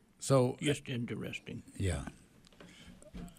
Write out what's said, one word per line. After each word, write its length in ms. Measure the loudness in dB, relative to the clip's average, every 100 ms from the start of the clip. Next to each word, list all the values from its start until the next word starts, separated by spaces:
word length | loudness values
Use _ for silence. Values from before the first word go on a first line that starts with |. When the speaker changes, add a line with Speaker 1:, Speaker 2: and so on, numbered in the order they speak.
| _ -6
Speaker 1:
So, 380 | 4 6 6 2
Speaker 2:
just 260 | 0 0 -2
interesting. 760 | -4 -2 -4 -4 -6 -8 -10 -10 -2
Speaker 1:
yeah. 260 | 0 0 -4 -10 -18 -20 -20 -20 -20 -20 -20 -20 -14 -12 -12